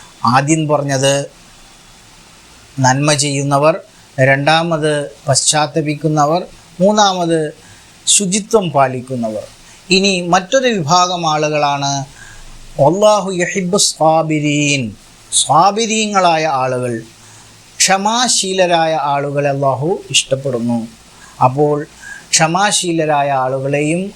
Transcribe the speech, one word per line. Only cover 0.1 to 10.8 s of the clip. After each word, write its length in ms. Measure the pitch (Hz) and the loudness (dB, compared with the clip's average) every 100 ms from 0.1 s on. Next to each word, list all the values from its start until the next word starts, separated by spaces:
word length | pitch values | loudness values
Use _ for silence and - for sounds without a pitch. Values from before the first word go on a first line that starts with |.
| - 117 | -6 0
ആദ്യം 420 | 127 143 160 151 | 2 2 0 2
പറഞ്ഞത് 600 | 147 139 139 139 139 143 - - - - - - - - - - - - - - 135 | 0 0 0 0 0 -4 -14 -20 -20 -20 -20 -20 -20 -20 -20 -20 -20 -20 -20 -16 -2
നന്മ 340 | 131 131 147 | 0 2 0
ചെയ്യുന്നവർ, 640 | 151 147 139 139 143 151 190 - - - - | 0 -2 -2 0 2 2 0 -6 -20 -14 0
രണ്ടാമത് 920 | 135 135 143 160 170 160 151 147 143 - - | 2 2 2 2 0 -2 0 -2 -4 -10 -4
പശ്ചാത്തപിക്കുന്നവർ, 1120 | 131 - 156 151 160 151 147 160 156 147 170 - - - - | -2 0 -2 -2 -2 -4 -2 -2 0 2 0 -4 -14 -20 0
മൂന്നാമത് 880 | 185 214 208 185 170 165 151 - - - - - - | 2 4 2 2 0 0 -2 -8 -20 -20 -20 -12 -2
ശുചിത്വം 640 | - 202 208 208 220 180 | 0 0 -2 0 0 2
പാലിക്കുന്നവർ. 720 | 139 135 127 123 127 113 107 - - - - - | 2 2 0 -6 -6 -4 -6 -10 -18 -20 -20 -2
ഇനി 320 | 185 196 185 | 0 2 0
മറ്റൊരു 460 | 175 180 180 269 254 | 0 0 0 0 0
വിഭാഗം 600 | 214 | 0